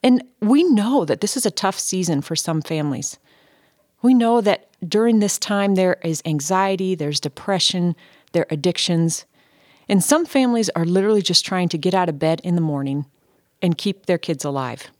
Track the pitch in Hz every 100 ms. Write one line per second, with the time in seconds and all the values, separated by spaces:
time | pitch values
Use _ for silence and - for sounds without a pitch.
0 | 254 247 - _ 208 277 349 226 208 269
1 | 160 120 208 - 226 - 196 190 - 185
2 | 175 147 139 160 - 160 147 156 151 127
3 | - - _ _ _ _ _ _ _ _
4 | 240 254 233 233 208 190 _ _ 180 208
5 | 233 226 208 - - 202 202 190 185 -
6 | 165 156 - 151 143 190 196 190 185 180
7 | 147 147 147 - - 190 - 185 175 165
8 | - _ _ 175 - 156 180 170 - 170
9 | 165 - - _ _ _ _ _ _ 196
10 | 175 302 339 269 254 233 214 - 170 180
11 | 196 214 180 175 - 185 180 170 165 185
12 | 175 147 160 165 180 175 160 143 139 139
13 | 143 _ _ _ _ _ 180 165 208 190
14 | - 175 - 156 151 139 131 117 - _